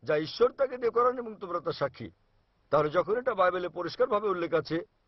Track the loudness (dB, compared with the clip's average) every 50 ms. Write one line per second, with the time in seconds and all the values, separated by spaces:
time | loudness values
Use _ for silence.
0 | -2 -2 0 0 0 -2 0 2 2 2 2 2 -2 -2 -2 -2 -2 0 2 2
1 | 2 2 2 -2 -6 -10 -10 -10 -8 -6 -6 -4 -4 -4 -4 -2 -4 -4 -4 -6
2 | -14 -14 -14 _ _ _ _ _ _ _ _ _ _ 0 2 2 2 4 2 0
3 | 2 2 0 -2 0 -2 2 2 4 2 2 0 -4 -4 -6 -6 -6 -4 0 0
4 | 0 2 2 0 0 0 -2 -2 -2 0 0 0 0 0 -4 -4 -4 -6 _ _
5 | _